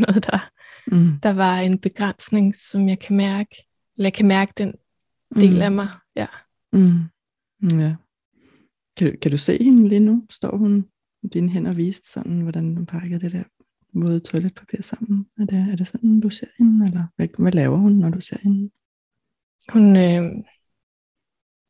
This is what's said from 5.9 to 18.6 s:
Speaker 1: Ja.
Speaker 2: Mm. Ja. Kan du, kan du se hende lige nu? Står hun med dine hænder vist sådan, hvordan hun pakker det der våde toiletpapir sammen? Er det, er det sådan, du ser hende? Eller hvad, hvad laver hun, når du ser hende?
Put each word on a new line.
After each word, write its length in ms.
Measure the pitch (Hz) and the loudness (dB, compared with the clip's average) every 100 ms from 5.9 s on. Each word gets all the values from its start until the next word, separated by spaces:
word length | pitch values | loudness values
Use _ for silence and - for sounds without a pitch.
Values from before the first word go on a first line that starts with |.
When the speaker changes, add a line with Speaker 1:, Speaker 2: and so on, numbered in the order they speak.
| 185 _ - | -10 _ -10
Speaker 1:
Ja. 100 | 214 - _ _ - | -10 -12 _ _ -2
Speaker 2:
Mm. 260 | 202 180 170 165 _ _ _ _ - 190 160 | 4 4 2 -2 _ _ _ _ -6 -2 0
Ja. 160 | 156 160 _ _ _ _ _ _ _ _ _ - | -2 -6 _ _ _ _ _ _ _ _ _ -4
Kan 160 | 165 | -2
du, 60 | - | -2
kan 80 | 160 | -4
du 80 | 143 | -2
se 200 | - - | -2 0
hende 240 | 247 247 208 | 4 6 4
lige 120 | 208 | 4
nu? 260 | 214 240 226 | 2 0 -4
Står 260 | - - 202 | -12 -8 -2
hun 340 | 214 202 190 _ _ _ | 0 0 -2 _ _ _
med 80 | 202 | -8
dine 200 | 170 175 | -4 -2
hænder 240 | 180 170 | -2 -4
vist 380 | 170 175 202 - | -4 -6 -6 -14
sådan, 280 | - - 170 | -12 -8 -6
hvordan 360 | 165 165 165 165 | -6 -6 -6 -6
hun 100 | 170 | -8
pakker 320 | 170 175 175 | -10 -8 -8
det 140 | 175 | -8
der 120 | 180 - _ _ _ _ | -10 -12 _ _ _ _
våde 260 | 170 170 170 | -4 -2 -4
toiletpapir 640 | - 160 185 - _ - | -4 -6 -6 -8 _ -14
sammen? 480 | - - 226 202 202 - | -12 -10 -4 -4 -6 -6
Er 60 | |
det, 280 | 202 190 190 | -4 -2 -2
er 40 | 180 | -4
det 100 | 180 | -6
sådan, 320 | - 226 214 | -2 2 2
du 100 | 214 | 0
ser 160 | - - - | -6 -10 0
hende? 280 | 233 220 196 | 2 4 2
Eller 200 | 175 170 - | -2 -6 -6
hvad, 120 | 165 - | -6 -2
hvad 100 | 180 | 0
laver 240 | 180 131 156 | 2 2 2
hun, 160 | 208 | 2
når 180 | 202 165 | 2 2
du 100 | 180 | -2
ser 180 | - - | -8 -6
hende? 320 | 202 196 | -2 -2